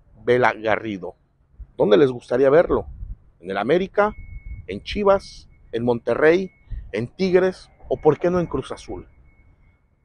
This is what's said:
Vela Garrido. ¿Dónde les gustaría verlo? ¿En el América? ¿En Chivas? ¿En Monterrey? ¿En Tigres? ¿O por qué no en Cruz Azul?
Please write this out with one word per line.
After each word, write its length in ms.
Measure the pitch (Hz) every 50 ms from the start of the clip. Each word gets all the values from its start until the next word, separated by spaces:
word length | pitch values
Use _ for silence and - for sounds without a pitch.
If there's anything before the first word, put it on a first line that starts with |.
| _ _ - - 110
Vela 260 | 120 123 123 120 113 107
Garrido. 640 | 110 107 110 104 92 101 110 104 95 85 87 - _ _ _ _ _ _ _ _ - - - _ -
¿Dónde 180 | 131 190 208
les 160 | 190 151 131
gustaría 380 | 127 120 - - 123 123 139 135
verlo? 380 | 139 160 175 - 160 113 95 - - - - - - - - - _ _
¿En 100 | 82 90
el 80 | 95 98
América? 560 | 104 117 147 180 190 185 - - 202 208 214 - - - - - - - - - - -
¿En 160 | 190 202 -
Chivas? 640 | - - 202 208 196 196 196 - - - - - - - _ - -
¿En 140 | - 113 117
Monterrey? 680 | 123 120 117 - - 117 113 139 156 165 185 196 185 - _ _ - - - - -
¿En 160 | - 101 113 -
Tigres? 600 | - - 190 190 175 185 180 185 185 - - - _ _ - -
¿O 80 | 131
por 240 | 127 - 151 147 -
qué 100 | - 180
no 100 | 180 180
en 80 | 170 -
Cruz 240 | - 135 127 - 117
Azul? 340 | - - - 107 90 - - _ _ _ _ _ _ _ _ _ _ _ _ _ _ _ _ _ _